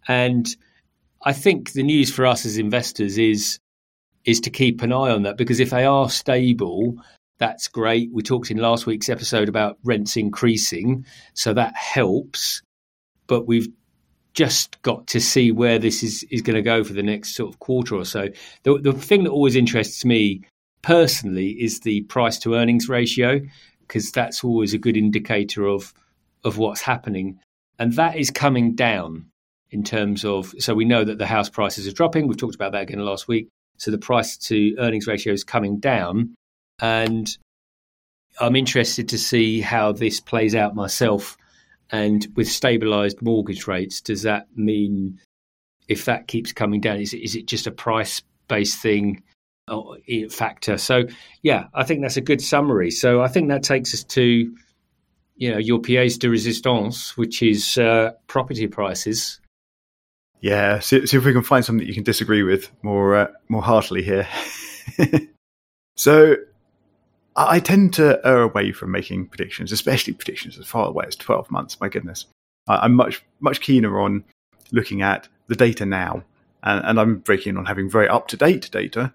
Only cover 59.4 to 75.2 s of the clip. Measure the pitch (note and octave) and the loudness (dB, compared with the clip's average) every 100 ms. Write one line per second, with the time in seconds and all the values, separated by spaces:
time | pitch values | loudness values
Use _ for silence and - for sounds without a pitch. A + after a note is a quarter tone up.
59.4 | _ _ _ _ _ _ _ _ _ _ | _ _ _ _ _ _ _ _ _ _
60.4 | - G2+ G2+ G#2+ - C3+ C3+ C#3 C3 B2 | 0 2 2 0 4 2 4 4 4 2
61.4 | A#2+ C3 A#2 A2+ F2+ G#2+ G#2 G#2+ A2 G#2+ | 4 2 4 -2 -2 -4 -2 -2 2 2
62.4 | F#2+ F#2+ - _ G#2 G2+ G2 G2+ G#2 - | 4 2 -2 _ -4 0 4 4 2 -4
63.4 | _ A2 G2+ A2+ - F#2 F2+ G2 G2 - | _ -2 4 4 2 -4 -2 -2 -2 -8
64.4 | - - - - - - F3 - - _ | -10 -14 -16 -16 -14 0 2 2 -2 _
65.4 | _ _ _ _ _ - C3+ D3+ D#3 C#3 | _ _ _ _ _ 0 6 10 10 8
66.4 | - _ _ _ _ _ _ _ _ - | 2 _ _ _ _ _ _ _ _ 0
67.4 | D3 E3+ F3 G3 F#3+ F3 D3+ B2+ B2+ B2+ | 4 4 4 4 4 4 4 4 4 4
68.4 | A#2 G#2 G2+ F#2+ F#2 F2+ F2+ F#2 F2+ - | 4 2 -2 -4 -6 -6 -4 -8 -8 -8
69.4 | F2+ - F#2 G#2+ - C3 - - - - | -10 -8 -6 -4 0 -2 -2 -8 -10 -10
70.4 | - - - A#2 G2+ - - - - - | -14 -16 -6 -2 -2 -2 -8 -10 -2 -2
71.4 | - - - - G2+ G2 - E2+ - _ | -2 -6 -6 -8 -6 -6 -10 -14 -16 _
72.4 | _ _ - G2+ A2+ B2 - - _ _ | _ _ 0 2 6 4 4 0 _ _
73.4 | D3 - - C3 A2 G2+ G2+ G2+ - _ | -2 -2 2 4 4 0 -2 -2 -8 _
74.4 | _ _ _ A2+ G#2 G2+ G2 G2 | _ _ _ -2 -2 -2 0 0